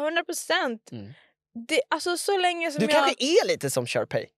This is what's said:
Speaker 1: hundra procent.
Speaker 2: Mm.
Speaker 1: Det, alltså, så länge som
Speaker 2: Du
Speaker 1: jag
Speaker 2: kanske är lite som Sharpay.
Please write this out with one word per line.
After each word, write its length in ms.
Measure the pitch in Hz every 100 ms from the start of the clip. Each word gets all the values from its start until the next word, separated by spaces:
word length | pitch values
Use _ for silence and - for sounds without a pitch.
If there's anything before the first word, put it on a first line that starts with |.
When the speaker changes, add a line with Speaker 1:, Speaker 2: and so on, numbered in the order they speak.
| 294
Speaker 1:
hundra 180 | 339
procent. 680 | 349 339 - 330 311 226 -
Speaker 2:
Mm. 220 | 120 101 139 _ _ _ - 233
Speaker 1:
Det, 140 | 302 -
alltså, 280 | 320 359 349
så 200 | - 403
länge 340 | 359 339 330
som 80 | 294
Speaker 2:
Du 60 | 226
Speaker 1:
jag 80 |
Speaker 2:
kanske 300 | 294 277 -
är 240 | 254 370 233
lite 220 | 165 143
som 180 | 131 120
Sharpay. 380 | 123 107 131 -